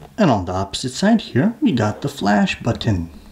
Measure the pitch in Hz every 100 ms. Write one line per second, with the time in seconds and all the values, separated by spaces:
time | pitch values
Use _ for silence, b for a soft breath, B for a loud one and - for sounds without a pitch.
0 | - - 185 107 90 92 98 - 127 -
1 | 196 233 - 117 190 233 277 160 104 -
2 | 147 - 196 208 190 - - - - 92
3 | 82 B B